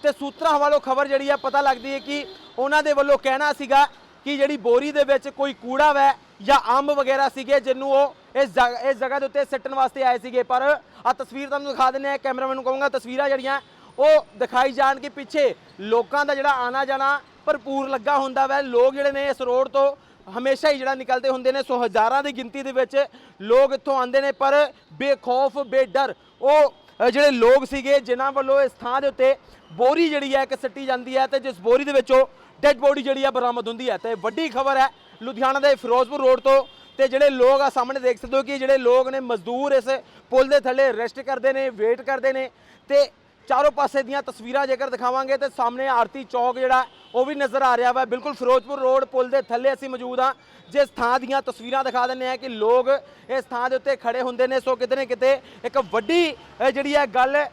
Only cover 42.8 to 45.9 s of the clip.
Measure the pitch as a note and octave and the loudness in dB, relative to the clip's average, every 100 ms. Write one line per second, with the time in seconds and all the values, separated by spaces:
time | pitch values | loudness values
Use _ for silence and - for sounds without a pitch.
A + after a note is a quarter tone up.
42.8 | _ C#4+ C#4 _ _ _ - C4 D4 C#4+ | _ 2 2 _ _ _ -2 2 2 2
43.8 | C#4 C4+ B3 C#4 C4+ A#3+ A3+ C4 C4+ B3+ | -2 -2 -4 -6 -8 -14 -6 -4 -2 -2
44.8 | C4+ B3 B3 B3+ C4+ C4+ C4+ - A#3+ B3 | -4 -4 -4 -2 -2 -4 -4 -4 -4 -2
45.8 | C4+ | 0